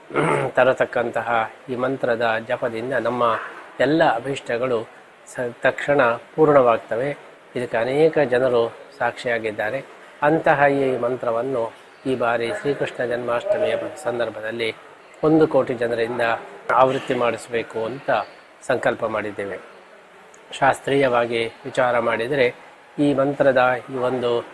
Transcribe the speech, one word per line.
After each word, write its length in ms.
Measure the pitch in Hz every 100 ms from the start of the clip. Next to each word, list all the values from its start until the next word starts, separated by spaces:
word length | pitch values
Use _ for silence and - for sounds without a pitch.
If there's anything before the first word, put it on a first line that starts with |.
<clears throat> 500 | - 143 151 143 135
ತರತಕ್ಕಂತಹ 960 | - 127 127 123 123 117 117 113 117 110 - -
ಈ 60 |
ಮಂತ್ರದ 640 | 120 127 135 127 117 117 113 117
ಜಪದಿಂದ 440 | 123 127 113 123
ನಮ್ಮ 480 | 131 117 120 120 110 - - - -
ಎಲ್ಲ 340 | 127 160 156
ಅಭೀಷ್ಟಗಳು 720 | 117 127 135 - 117 127 117 117 - - - - -
ಸ-, 200 | 123 120
ತಕ್ಷಣ 400 | 131 131 - 143
ಪೂರ್ಣವಾಗ್ತವೆ. 1120 | 123 117 - - 151 139 123 113 - 110 139 143 - - - 127
ಇದಕ್ಕೆ 200 | 123 113
ಅನೇಕ 420 | 117 139 160 160
ಜನರು 560 | 139 123 131 123 117 - - -
ಸಾಕ್ಷಿಯಾಗಿದ್ದಾರೆ. 840 | 120 - 127 117 110 104 107 135 135 - - -
ಅಂತಹ 400 | 147 160 - 143 143
ಈ 260 | 139 135 127
ಮಂತ್ರವನ್ನು 720 | 120 123 123 113 131 131 113 - - - 135
ಈ 80 |
ಬಾರಿ 360 | 127 120 117 117 123
ಶ್ರೀಕೃಷ್ಣ 440 | 143 139 139 -
ಜನ್ಮಾಷ್ಟಮಿಯ 720 | 123 120 120 120 - - 110 - 107 -
ಸಂದರ್ಭದಲ್ಲಿ 720 | 120 120 113 107 110 117 113 - - - - -
ಒಂದು 240 | 156 160 156
ಕೋಟಿ 260 | 135 123
ಜನರಿಂದ 460 | 120 117 117 113 120 117 113 - - -
ಆವೃತ್ತಿ 400 | 120 131 131 -
ಮಾಡಿಸಬೇಕು 680 | 127 120 113 - 120 - -
ಅಂತ 260 | 113 131 143 117 98 - - - -
ಸಂಕಲ್ಪ 380 | 123 127 110
ಮಾಡಿದ್ದೇವೆ. 540 | 113 110 104 101 98 92 - - - - - - - - -
ಶಾಸ್ತ್ರೀಯವಾಗಿ 960 | - 135 117 - 139 135 120 120 117 113
ವಿಚಾರ 520 | - 135 123 123 120
ಮಾಡಿದರೆ 560 | 117 113 120 143 123 - - - - -
ಈ 160 | 143
ಮಂತ್ರದ 600 | 135 139 139 139 127 127 123 117
ಈ 40 | 131
ಒಂದು 440 | 123 127 120 120 -